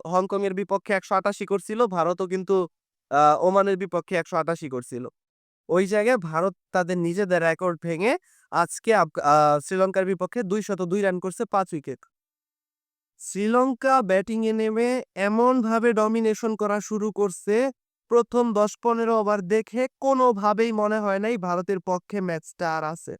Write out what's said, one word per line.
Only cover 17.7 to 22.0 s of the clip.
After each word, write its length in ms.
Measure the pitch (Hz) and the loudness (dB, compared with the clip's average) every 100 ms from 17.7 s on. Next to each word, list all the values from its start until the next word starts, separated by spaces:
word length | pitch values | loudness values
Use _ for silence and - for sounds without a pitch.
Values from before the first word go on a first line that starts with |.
| - _ _ - | -4 _ _ 0
প্রথম 340 | 233 226 240 240 | 2 2 0 0
দশ 180 | 208 208 - | 2 0 0
পনেরো 320 | 240 233 226 226 | -2 0 0 0
ওভার 200 | 202 208 175 | 0 -2 0
দেখে 360 | 214 - 226 254 - | -2 -2 -4 -6 -2
কোনোভাবেই 720 | 269 269 254 202 208 214 233 | 0 4 4 2 2 2 0
মনে 280 | 214 208 214 | 0 0 0
হয় 200 | 208 196 | -2 -2
নাই 160 | 214 233 | -2 -4
ভারতের 420 | 180 175 185 190 | -4 -4 -2 -4
পক্ষে 380 | 175 180 | -4 -6